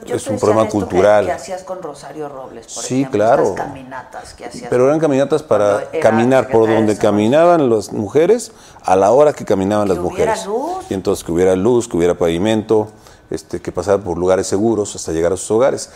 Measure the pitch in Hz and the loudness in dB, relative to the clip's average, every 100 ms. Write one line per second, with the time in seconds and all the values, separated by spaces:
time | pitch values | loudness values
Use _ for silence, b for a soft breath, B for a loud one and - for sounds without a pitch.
0 | - 226 - 104 104 107 110 107 92 90 | -8 -8 -6 -2 2 2 2 -2 -2 2
1 | 101 104 90 - - 185 - 180 165 139 | 4 4 2 -4 -8 -12 -10 -12 -12 -16
2 | 143 151 143 135 127 113 - 117 113 127 | -16 -12 -12 -12 -16 -18 -16 -14 -4 -2
3 | 131 104 110 135 120 87 90 - - 131 | -2 0 4 4 2 -2 -8 -12 -16 -16
4 | - 117 - - 120 - 120 123 131 156 | -16 -18 -18 -18 -16 -14 -4 0 2 2
5 | 156 135 139 156 - 104 104 104 - - | 2 0 0 -2 0 0 2 0 -4 0
6 | 113 113 120 131 113 113 110 110 107 101 | 2 2 4 2 2 2 4 2 2 2
7 | 107 101 107 147 175 170 131 110 - 120 | 2 2 2 4 4 4 2 0 -2 -6
8 | 101 143 175 240 - B B B - 95 | -2 2 2 2 -2 B B B 0 2
9 | 95 127 151 - - 98 95 104 101 87 | 4 6 4 2 -2 0 0 0 0 -2
10 | 90 92 - 214 190 226 311 370 370 196 | -2 -2 -2 -2 -4 -6 -6 -8 -6 -4
11 | 196 185 - 165 92 95 107 120 - 85 | -2 -4 -2 0 2 2 2 2 0 0
12 | 87 85 85 85 107 110 107 107 107 B | 0 2 0 0 0 0 0 0 0 B
13 | B B _ - - 87 - 90 92 98 | B B _ -12 -10 -12 -8 -6 0 -2
14 | 101 85 90 92 92 98 113 104 101 - | 0 -2 2 0 0 0 0 0 -2 -8
15 | - 80 85 92 - 110 135 113 - | -6 -2 0 -2 -2 0 0 -2 -10